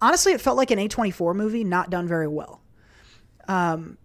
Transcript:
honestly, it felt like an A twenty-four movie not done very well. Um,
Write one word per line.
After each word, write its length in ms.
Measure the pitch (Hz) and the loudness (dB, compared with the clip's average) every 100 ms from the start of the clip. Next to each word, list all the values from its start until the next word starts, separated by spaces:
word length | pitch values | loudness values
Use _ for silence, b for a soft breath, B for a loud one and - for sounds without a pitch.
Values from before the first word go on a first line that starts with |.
honestly, 320 | 233 359 392 | 2 4 4
it 80 | 302 | 2
felt 160 | 269 247 | 2 2
like 140 | 254 | 2
an 80 | 233 | 0
A 80 | 208 | 0
twenty-four 460 | - 208 - 170 | -2 -2 0 -2
movie 300 | 196 214 233 | 0 -2 -2
not 260 | 202 180 180 | 0 -2 -2
done 180 | 180 175 | -4 -2
very 200 | 165 151 | -2 -2
well. 340 | 151 - - _ b b b b b b b - | -4 -10 -18 _ b b b b b b b -4
Um, 500 | 190 170 165 165 - | 0 0 -2 -8 -18